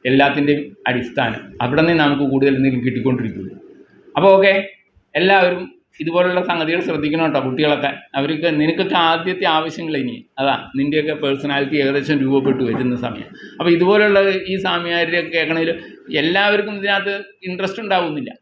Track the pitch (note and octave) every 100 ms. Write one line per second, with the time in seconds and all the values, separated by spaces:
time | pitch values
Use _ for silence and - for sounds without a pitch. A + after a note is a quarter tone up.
0 | B2+ C3+ C#3+ D3 C#3+ C#3+ - - B2 B2+
1 | - - A#2 G#2 - - B2 D3 E3 E3
2 | D3 C#3 C#3 C3+ C#3 C3 C3+ B2 B2 A#2+
3 | B2+ B2 A2 F#2 F#2+ - - - - _
4 | - - F#3+ G3 G3 G3 G3 - _ _
5 | _ D3+ F#3 G3 F3+ F3+ F3+ - _ _
6 | D#3+ E3+ F3+ F3+ F3+ F3 D#3 F3 F#3 D#3
7 | D3 D#3+ D#3+ C#3+ C3 B2+ D3+ D3 C#3+ -
8 | - C#3 C#3+ D#3 E3+ D3+ D3+ E3 F#3 F3
9 | E3 E3 F3+ F3+ F#3 D#3 D#3+ D#3 E3 D3
10 | B2+ A2 - - C#3 B2+ - C3+ D3 D3+
11 | D3+ D3 C#3+ C#3 C#3+ C#3+ C#3 D3+ C3+ C#3
12 | C#3 D3 C3+ C3+ C3+ C3 B2 A2+ B2+ B2
13 | B2 G#2+ - - - - E3+ E3+ F3+ G#3
14 | G#3+ G3 G3 F#3+ F#3 F#3+ F#3+ F3 E3+ E3+
15 | E3 E3+ D#3+ E3 D#3 E3 D#3+ - - -
16 | - D3+ D#3 F#3+ G#3 G#3 G3+ G3+ G3+ G3
17 | G3 G3+ G3+ _ F#3 F3+ F#3+ F#3+ G#3+ F#3
18 | E3+ D3+ A#2+ -